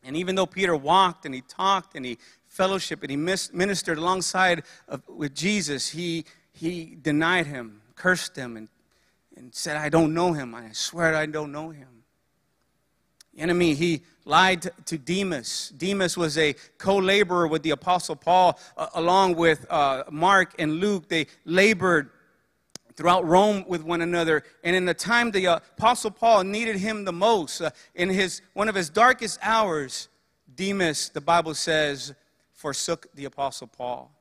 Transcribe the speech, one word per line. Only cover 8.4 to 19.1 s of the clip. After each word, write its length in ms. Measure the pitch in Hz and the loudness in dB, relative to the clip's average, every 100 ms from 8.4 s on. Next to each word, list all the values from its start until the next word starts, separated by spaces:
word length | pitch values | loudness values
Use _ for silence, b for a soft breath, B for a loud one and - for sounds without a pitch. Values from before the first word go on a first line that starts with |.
| 127 113 | -12 -14
and, 100 | 107 _ _ _ _ _ _ - | -18 _ _ _ _ _ _ -20
and 160 | 123 | -18
said, 240 | - 170 151 | -10 -6 -4
"I 100 | 151 | 2
don't 260 | 160 156 | 4 4
know 200 | 165 180 | 2 0
him. 220 | 151 123 113 | 0 -6 -12
I 160 | 113 | -14
swear 440 | 110 - 170 165 156 | -8 -8 0 0 0
I 120 | 156 | -2
don't 240 | 156 147 | -6 -8
know 180 | 147 160 | -10 -12
him." 180 | 151 131 117 _ _ _ _ _ _ _ _ _ _ _ _ _ - | -16 -20 _ _ _ _ _ _ _ _ _ _ _ _ _ _ -6
The 60 | |
enemy, 340 | 165 175 175 143 | -2 2 2 2
he 260 | 170 156 b b - | 0 0 b b 0
lied 380 | 156 185 180 | 4 4 2
to, 100 | 180 - - | -6 -12 -10
to 100 | 160 | -10
Demas. 760 | 123 185 190 151 - - - 131 | -4 -2 -2 -4 -6 -10 -10 -6
Demas 400 | 185 196 180 175 | -4 0 -2 0
was 200 | 165 147 | -2 2
a 180 | 151 135 B _ | 0 0 B _
co-laborer 680 | 190 196 185 202 190 180 160 | 0 2 4 2 2 2 0
with 140 | 160 | 0
the 60 | 156 | -2
Apostle 480 | 139 - 180 - 151 | -2 0 -2 -2 -6
Paul, 420 | - 180 180 - B - | 2 6 6 2 B -10
uh, 120 | 156 175 | -6 -2
along 400 | 170 | 2